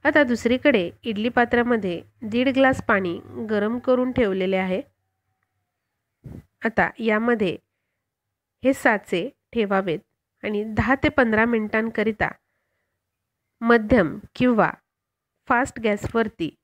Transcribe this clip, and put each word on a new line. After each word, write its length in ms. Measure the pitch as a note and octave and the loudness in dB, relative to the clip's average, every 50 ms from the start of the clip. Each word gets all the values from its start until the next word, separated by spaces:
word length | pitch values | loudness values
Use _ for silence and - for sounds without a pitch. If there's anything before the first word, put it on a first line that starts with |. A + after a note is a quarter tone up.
| - | 0
आता 180 | D4 D4 D#4 | 2 4 4
दुसरीकडे 680 | D4 B3 A#3+ A3 - A#3 B3 B3+ - D4 B3+ G#3 F3 F3 - _ | 4 4 0 0 0 0 0 4 4 4 4 4 0 -2 -8 _
इडली 260 | - B3 G#3+ G3+ G#3+ B3 | -8 -8 -6 -4 -4 0
पात्रामध्ये 720 | A#3+ C4 A#3+ A#3 A#3+ A#3+ A#3 A#3+ A#3+ A3+ G3+ F#3 E3+ E3+ - _ _ _ | 2 0 2 2 2 0 2 2 0 0 0 -4 -6 -6 -10 _ _ _
दीड 260 | B3 G#3+ G#3+ A#3+ B3+ C#4 | -10 -4 -2 0 0 2
ग्लास 340 | B3 C4+ C4+ C4 C4+ - - | 4 4 4 4 2 0 0
पाणी 360 | - A3 G3 F#3+ F3 E3+ G3+ - - - B3 A3+ G#3+ | 0 0 0 0 -4 -6 -8 -12 -14 -12 -10 -6 -4
गरम 280 | A3 G#3 G3+ G#3+ A#3 B3 | -2 -2 -2 -2 -4 -4
करून 340 | - B3+ B3+ B3 B3+ B3+ | 0 0 0 2 0 -2
ठेवलेले 440 | B3 C4 A#3+ G3+ F#3+ F#3+ F#3 F#3+ F#3+ | 0 0 0 0 0 -2 -2 0 0
आहे. 260 | F#3 F#3+ F#3 F#3 G#3 C#4+ _ _ _ _ _ _ _ _ _ _ _ _ _ _ _ _ _ _ _ _ _ _ _ _ _ _ _ _ - - - - _ _ _ - | -2 -2 -2 -4 -4 -6 _ _ _ _ _ _ _ _ _ _ _ _ _ _ _ _ _ _ _ _ _ _ _ _ _ _ _ _ -20 -20 -20 -20 _ _ _ -8
आता 260 | A#3 - G#3 F3 - - - | -4 0 0 0 0 -2 -4
यामध्ये 580 | A3+ A3+ G#3+ G#3+ A3+ A#3+ A#3+ A3 G#3+ F3 C3 - _ _ _ _ _ _ _ _ _ _ _ _ _ _ _ _ _ _ _ _ - | -2 -2 0 0 0 0 0 0 0 -4 -4 -6 _ _ _ _ _ _ _ _ _ _ _ _ _ _ _ _ _ _ _ _ 0
हे 80 | C4 | 0
साचे 560 | C4+ - - C4+ A3 G3 - - - A3+ G#3 C4+ _ _ _ _ | 0 2 0 0 0 0 -2 -4 -4 -4 -4 -6 _ _ _ _
ठेवावेत 460 | - A#3+ G#3+ G3 G3+ F#3+ G3 F#3 D3+ F#3 _ _ _ _ _ _ _ _ | -4 -4 -2 0 0 -2 0 -2 -4 -6 _ _ _ _ _ _ _ _
आणि 220 | - G#3 G#3+ G#3 G#3 | -8 -6 -4 -4 -6
दहा 300 | A3 G#3+ A3 G#3+ A3 C4+ | -4 -4 -2 0 0 0
ते 140 | C#4 - D4+ | 0 0 0
पंधरा 360 | D4 - B3 A3+ A3 G#3 A3+ | 2 2 2 2 2 0 2
मिनिटांकरिता 840 | A#3+ A#3+ A3 G#3+ G#3+ - A3 A3+ A3+ - - G#3 A3 G#3+ - F3+ - - _ _ _ _ _ _ _ _ _ _ _ _ _ _ _ _ _ _ _ _ _ _ _ _ _ | 2 0 -2 -2 -2 -2 -2 -2 -2 -4 -2 -2 -2 -2 -4 -6 -6 -6 _ _ _ _ _ _ _ _ _ _ _ _ _ _ _ _ _ _ _ _ _ _ _ _ _
मध्यम 580 | A#3 A#3 A#3 A#3 G#3+ G#3+ C4 A#3 F3 D3 - G#3+ - - _ | 2 4 4 4 4 4 4 4 4 2 -2 -8 -14 -18 _
किंवा 360 | - B3+ B3+ A#3 G#3+ F3 D3+ - _ _ _ _ _ _ _ _ _ _ _ _ _ _ - | 0 2 2 4 4 2 2 0 _ _ _ _ _ _ _ _ _ _ _ _ _ _ -2
फास्ट 320 | C4 A#3 C4+ C4 - A#3+ | 0 0 0 -2 -6 -4
गॅसवरती 760 | A3 G#3+ G3+ G3+ - - - A3+ A3+ G#3+ _ - E3+ C#3+ _ _ | -2 -2 -2 -2 -4 -4 -2 -2 -2 -2 _ -8 -8 -8 _ _